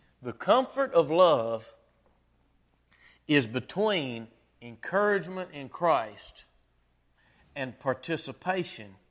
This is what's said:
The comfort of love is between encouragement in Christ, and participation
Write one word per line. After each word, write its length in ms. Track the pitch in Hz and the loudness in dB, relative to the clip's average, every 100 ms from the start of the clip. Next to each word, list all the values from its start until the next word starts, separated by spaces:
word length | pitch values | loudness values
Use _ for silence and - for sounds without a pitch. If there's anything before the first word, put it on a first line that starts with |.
| _ _ | _ _
The 100 | 123 | -12
comfort 640 | - - 240 254 269 269 | -2 4 4 2 -2 2
of 180 | 170 147 | 2 4
love 640 | 165 175 135 113 113 - - _ _ _ _ _ _ _ _ _ _ _ _ - _ - | 6 6 6 2 -4 -8 -20 _ _ _ _ _ _ _ _ _ _ _ _ -20 _ 2
is 200 | 147 110 | 2 2
between 840 | 127 - 185 214 190 135 117 113 _ _ _ | -2 -4 -2 0 0 -4 -8 -12 _ _ _
encouragement 880 | 120 113 - 190 208 202 165 185 175 | -18 -14 -4 0 2 0 -4 -10 -12
in 160 | 151 127 | -12 -14
Christ, 760 | - 170 139 110 107 - - - _ _ _ _ _ _ _ _ _ _ 143 | -2 0 2 0 -12 -20 -20 -20 _ _ _ _ _ _ _ _ _ _ -8
and 220 | 131 - | -8 -4
participation 1160 | 139 127 - 160 - - 180 190 - - 104 98 _ | -4 -4 -4 -6 -6 -8 -4 -4 -4 -10 -18 -20 _